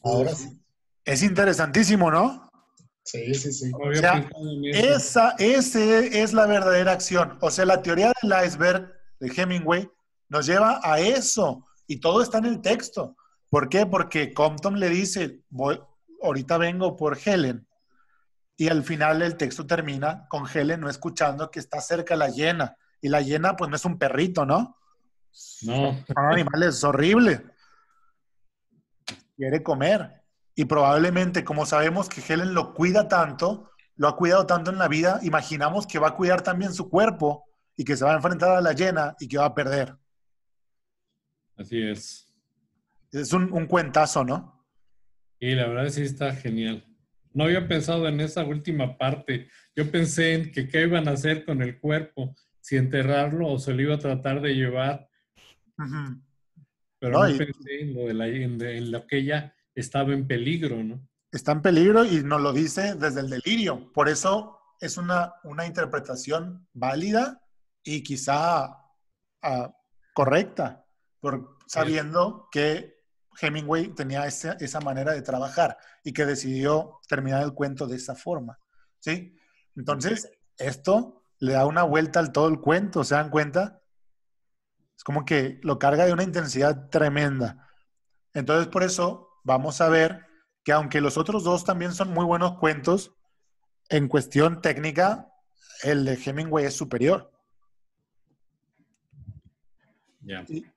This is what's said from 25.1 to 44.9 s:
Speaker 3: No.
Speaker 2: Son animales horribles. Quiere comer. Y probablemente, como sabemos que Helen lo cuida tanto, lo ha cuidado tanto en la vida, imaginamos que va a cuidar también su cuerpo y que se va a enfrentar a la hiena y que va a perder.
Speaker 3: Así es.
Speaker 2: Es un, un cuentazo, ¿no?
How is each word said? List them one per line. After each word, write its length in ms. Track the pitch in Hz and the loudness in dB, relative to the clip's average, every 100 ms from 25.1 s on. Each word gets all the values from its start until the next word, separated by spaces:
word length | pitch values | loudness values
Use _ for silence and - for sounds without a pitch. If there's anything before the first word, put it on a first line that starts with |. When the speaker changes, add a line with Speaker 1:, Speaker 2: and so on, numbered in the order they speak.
| _ _ - - - | _ _ -20 -20 -12
Speaker 3:
No. 340 | 113 127 139 135 - | -4 -2 0 -2 -4
Speaker 2:
Son 200 | 143 143 | 0 4
animales 520 | 170 139 151 170 139 | 4 2 2 2 2
horribles. 580 | 143 135 160 220 226 123 - _ _ _ _ _ _ _ _ _ _ _ _ _ _ _ - - _ - | 2 4 4 6 6 4 -4 _ _ _ _ _ _ _ _ _ _ _ _ _ _ _ -16 -16 _ -8
Quiere 280 | 135 151 | -4 -2
comer. 580 | 160 139 151 208 147 - _ _ _ - | -2 0 2 2 -2 -16 _ _ _ -4
Y 100 | 147 | 0
probablemente, 800 | 151 139 147 175 180 185 175 | 4 4 4 2 2 0 -2
como 220 | - 151 151 | -4 -4 0
sabemos 440 | 151 156 180 185 | 2 2 0 -4
que 120 | - | -8
Helen 320 | - 160 185 | -4 -2 0
lo 200 | 180 - | -2 -2
cuida 340 | - 170 202 208 | 0 2 4 4
tanto, 640 | 185 156 143 175 214 - _ _ - | 2 2 0 -4 -4 -10 _ _ 0
lo 120 | 143 | 0
ha 80 | 147 | 2
cuidado 280 | 175 185 185 | 4 4 4
tanto 260 | 175 165 | 2 0
en 60 | 190 | 0
la 100 | 165 | 0
vida, 320 | 156 175 196 | 2 2 2
imaginamos 640 | 180 156 151 151 147 196 208 | 0 -2 -2 -2 -2 -2 -4
que 120 | 160 | 0
va 100 | 151 | 0
a 60 | 156 | 2
cuidar 260 | 180 180 | 2 2
también 320 | 180 180 196 | 0 -2 -4
su 160 | 180 185 | -6 0
cuerpo 560 | 175 220 180 147 147 _ _ _ - | 2 2 2 -2 -2 _ _ _ -8
y 80 | |
que 120 | 135 139 | -4 0
se 80 | |
va 80 | 135 | 2
a 40 | 156 | 2
enfrentar 360 | 165 175 180 | 0 2 2
a 100 | 185 | 4
la 120 | 175 | 2
hiena 420 | 143 185 165 147 - | 2 0 0 -2 -6
y 80 | 131 | -6
que 100 | 139 | 0
va 80 | 143 | 0
a 100 | 147 | 0
perder. 420 | 135 139 127 - _ _ _ _ _ _ _ _ _ _ _ _ _ _ _ - | -2 -2 -4 -8 _ _ _ _ _ _ _ _ _ _ _ _ _ _ _ -20
Speaker 3:
Así 240 | 101 117 | -10 -6
es. 460 | 110 107 - - _ _ _ _ _ _ _ _ _ | -6 -6 -12 -20 _ _ _ _ _ _ _ _ _
Speaker 2:
Es 220 | 139 139 | -8 -2
un, 180 | 180 185 | 0 0
un 120 | 180 160 | -2 0
cuentazo, 560 | 175 151 156 151 151 | 0 2 2 2 2
¿no? 420 | 123 151 - _ _ _ _ | -2 -4 -8 _ _ _ _